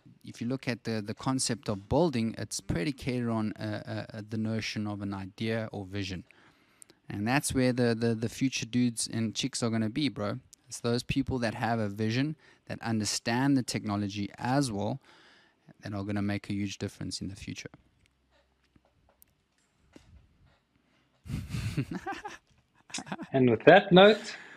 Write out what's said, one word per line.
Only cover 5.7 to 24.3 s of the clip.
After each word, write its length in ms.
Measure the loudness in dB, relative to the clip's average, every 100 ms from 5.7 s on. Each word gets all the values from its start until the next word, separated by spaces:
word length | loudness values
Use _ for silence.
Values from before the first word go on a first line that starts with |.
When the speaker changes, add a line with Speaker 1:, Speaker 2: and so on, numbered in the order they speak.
Speaker 1:
or 120 | -8
vision. 400 | -8 -6 -6 -8 -10 -20 -20 _ _ _ -20 _ -10
And 180 | -4 0
that's 260 | 2 2
where 200 | 2 2
the, 240 | 4 2 2
the, 180 | 0
the 140 | 0 -4
future 380 | -2 -2 -2 -2
dudes 420 | 0 2 0 -4
and 220 | -2 -2
chicks 260 | -2 -4 -2
are 100 | 0
gonna 200 | 0 0
be, 180 | 0 -2
bro. 300 | -2 -4 -6 -10 -20 -16
It's 140 | -6
those 220 | -2 -2
people 360 | 0 -2 0 0
that 140 | -2
have 240 | 0 0 0
a 100 | -2
vision, 480 | -2 0 0 -2 -4 -14 -20 -14
that 140 | -8
understand 760 | -2 -2 0 -2 0 2 4 4
the 60 |
technology 680 | 2 -4 -2 -2 -2 -2 -6 -4
as 340 | 0 2 2
well, 280 | -2 -4 -6 -10 -20 -20 -20 _ _ -20 -16
that 100 | -8
are 100 | -6
gonna 200 | -4 -2
make 260 | -2 -2 -4
a 60 |
huge 240 | -4 -4 -4
difference 420 | -8 -6 -8 -6
in 80 | -8
the 80 | -10
future. 340 | -10 -10 -12 -18 _ _ _ _ _ _ _ _ _ _ _ _ _ _ _ _ _ _ _ _ _ -20 -20 -20 -20 _ -20 _ _ _ _ _ _ _ -8
<laughs> 580 | -8 -6 -6 -4 -4 -4 -6 -6 -8 -10 -16 _ _ _ _ -12 -12 -10 -10 -2
Speaker 2:
And 180 | 4 4
with 140 | 6
that 260 | 10 10 10
note, 460 | 10 10 8 0